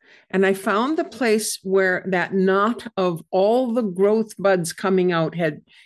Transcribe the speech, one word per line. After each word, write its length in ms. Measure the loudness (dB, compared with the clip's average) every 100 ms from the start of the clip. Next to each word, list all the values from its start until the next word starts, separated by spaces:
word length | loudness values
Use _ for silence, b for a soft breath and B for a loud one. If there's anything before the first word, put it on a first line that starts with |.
| b b b
and 160 | 0 2
I 80 |
found 440 | 0 -2 0 0 -2
the 60 |
place 560 | -4 -4 0 0 -2 -8
where 400 | 0 2 2 0 -2
that 260 | -2 0
knot 540 | 0 2 2 0 -2 -8 -4
of 240 | -2 -4 -4
all 420 | 0 2 2 0
the 80 | -2
growth 520 | -2 0 2 2 -2 -2
buds 360 | 0 0 -2
coming 380 | -4 0 2 2
out 240 | 0 -2 -2
had, 260 | -4 -4 b b